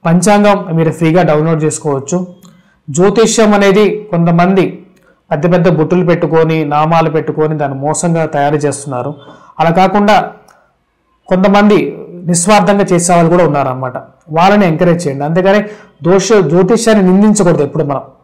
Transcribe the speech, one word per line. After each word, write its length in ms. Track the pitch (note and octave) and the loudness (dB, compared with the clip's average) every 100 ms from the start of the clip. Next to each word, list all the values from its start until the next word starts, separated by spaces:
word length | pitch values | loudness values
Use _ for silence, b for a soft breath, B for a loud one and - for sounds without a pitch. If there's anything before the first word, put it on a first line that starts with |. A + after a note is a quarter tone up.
| F3 | 0
పంచాంగం 680 | F3 F3+ G#3 G#3 G3 F3 E3 | 0 2 2 2 0 -2 -2
మీరు 160 | D#3+ | -2
ఫ్రీగా 320 | D#3 E3 E3+ | -2 0 2
డౌన్లోడ్ 400 | E3 D3+ D#3+ D#3+ | 2 0 0 -2
చేసుకోవచ్చు. 720 | D3+ D3 D#3 C3+ C3 F3 F3+ - b b b b - | -2 -4 -6 -6 -4 -6 -6 -14 b b b b -12
జ్యోతిష్యం 640 | C#3 F#3+ G#3 A3 - G#3+ | -2 0 2 0 2 2
అనేది 500 | G#3 G3+ G3 G#3 - | 2 2 2 2 -2
కొంతమంది 840 | - E3+ E3+ E3 F3+ F#3+ F3 - - _ b b _ | -6 -2 0 2 2 2 -2 -4 -20 _ b b _
పెద్ద 220 | D#3 E3+ | -4 0
పెద్ద 160 | F3 E3+ | 0 2
బొట్టులు 360 | D#3 D#3 F3+ F3 | 0 0 0 0
పెట్టుకొని, 600 | E3+ E3+ D#3+ D#3+ D#3+ D3+ | -2 0 0 0 0 -2
నామాలు 440 | D3 D#3 E3 D#3+ | -2 0 0 0
పెట్టుకొని 480 | D3+ D3 D3 D#3 D#3 | -2 -4 -4 -4 -2
దాన్ని 220 | D3 C3+ | -6 -6
మోసంగా 460 | C#3 D3+ F3+ E3+ D#3 | -6 -4 -2 -2 -2
తయారు 300 | D#3 C#3+ D3+ | -2 -2 -2
చేస్తున్నారు. 600 | C#3+ C#3+ - B2+ B2 D3 B B B B | -4 -6 -8 -8 -8 -12 B B B B
అలా 100 | D#3+ | -2
కాకుండా 680 | E3+ F#3 G3+ G3+ G3+ - - _ b b _ _ _ _ _ - | 2 2 2 2 2 0 -12 _ b b _ _ _ _ _ -4
కొంతమంది 680 | F#3 G3+ G3+ G#3 G3+ C#3+ E3 - | 0 2 4 4 2 0 -8 -16
నిస్వార్థంగా 720 | F3 F3 E3+ G3+ G#3 F3+ G3+ | -14 -4 -4 2 2 2 0
చేసే 300 | G3+ F3 E3+ | 0 0 2
వాళ్ళు 160 | F3 E3+ | 2 2
కూడా 160 | F3 E3 | 2 2
ఉన్నారన్నమాట. 520 | C#3+ C3 B2+ C3 - - _ _ | 0 -4 -4 -8 -10 -16 _ _
వాళ్ళని 360 | D#3 F#3 G#3 F#3+ | 0 2 2 0
ఎంకరేజ్ 420 | D#3 F3+ E3+ D#3+ | 2 0 0 -2
చేయండి. 160 | C3+ | -6
అంతేగాని 440 | C#3+ E3+ F#3+ G#3 G#3 B B B | -4 -2 2 0 -2 B B B
దోష-, 380 | D3+ F#3+ F#3+ A3 | 0 0 2 2
జ్యోతిష్యాన్ని 640 | D#3+ E3+ F#3 A3 A3+ G#3+ F#3 | 2 2 2 2 2 2 4
నిందించకూడదు 580 | F#3 G#3+ G#3 F3+ D#3 | 4 4 2 2 2
ఎప్పుడు 200 | C#3+ - | 0 -2
మనం. 180 | C#3+ C3+ - _ | -4 -4 -8 _